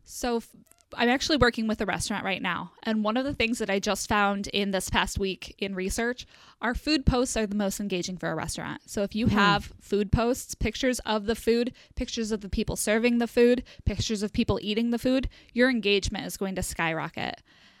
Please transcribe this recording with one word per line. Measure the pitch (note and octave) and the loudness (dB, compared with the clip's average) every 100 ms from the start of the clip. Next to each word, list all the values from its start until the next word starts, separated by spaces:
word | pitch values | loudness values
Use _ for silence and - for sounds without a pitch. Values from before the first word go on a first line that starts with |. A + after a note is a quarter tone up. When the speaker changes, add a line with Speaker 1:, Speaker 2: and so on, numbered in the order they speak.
Speaker 1:
So | - - B3 A#3 | -18 -8 -4 -4
f-, | - - _ _ _ - | -6 -16 _ _ _ 0
I'm | A#3 | 2
actually | C4+ - D4+ | 2 2 4
working | A#3+ A#3+ A3 | 4 2 0
with | G#3+ | -2
a | G3+ | -2
restaurant | F3 - G3+ F#3+ | -2 -2 -4 -4
right | F#3 | -4
now. | F#3+ E3+ E3+ - | -4 -4 -8 -8
And | - A3 | -2 0
one | G#3 A3+ | 0 0
of | C4 | -2
the | |
things | F#3+ A3+ A#3 | 0 0 0
that | A3 | 0
I | G3 | 0
just | G#3+ G3 - | 0 -2 0
found | G#3 G3+ G3+ G3+ | 2 2 2 -2
in | G3+ G3+ | -2 0
this | - - | -2 0
past | A#3 F3+ - | 0 0 -2
week | G3 G3 - - | -4 -4 -10 -8
in | G3 F#3+ | -6 -4
research, | F#3 - A#3 A#3+ - - - _ | -4 -2 -2 -4 -10 -20 -20 _
our | A3 A#3 | -4 -4
food | - D4+ C4+ | 0 0 2
posts | B3+ B3+ - | 2 2 0
are | G#3+ | -2
the | G3+ | 0
most | G3+ - | -2 -2
engaging | G3+ F#3 F3 F3+ | -4 -4 -4 -6
for | E3+ | -4
a | D#3+ | -4
restaurant. | D#3+ - D3 - - | -6 -8 -8 -10 -8
So | - | -4
if | G3+ G#3+ | -2 0
you | G#3+ | 2
Speaker 2:
Hmm. | G#3 | 4
Speaker 1:
have | G3+ G3+ - - | 4 4 -2 -14
food | - G3+ G3+ | -2 0 2
posts, | B3 A#3 C4 - - | 4 2 0 -4 -4
pictures | A3+ - C4 A#3+ - | -2 0 0 0 -2
of | G#3+ G3+ | -2 -2
the | A3+ | -2
food, | - A#3 A#3+ - - - | 2 2 0 -6 -12 -8
pictures | B3+ - A3 | -6 -4 -4
of | F#3 | -4
the | F#3+ | -4
people | - G#3 - | -2 -2 -2
serving | - A3 A#3+ A#3 | 2 2 4 2
the | A#3 | 2
food, | - A#3+ B3 - - - | 6 6 6 0 -6 -4
pictures | G3+ - G#3+ | -2 -2 -2
of | G3+ | -2
people | - A#3 G3+ | 0 2 0
eating | G3 G#3+ A#3 | 0 0 0
the | A#3 | 0
food, | B3+ C4 B3+ - - | 2 2 0 -6 -6
your | A#3 B3+ | 2 4
engagement | B3 G3+ G3+ F#3+ G3+ - | 4 2 2 0 -4 -6
is | - | -4
going | F#3+ F#3 | -4 -4
to | |
skyrocket. | F#3 - E3 D#3+ D3+ - - - _ _ - _ | -6 -2 -2 -2 -4 -6 -6 -8 _ _ -20 _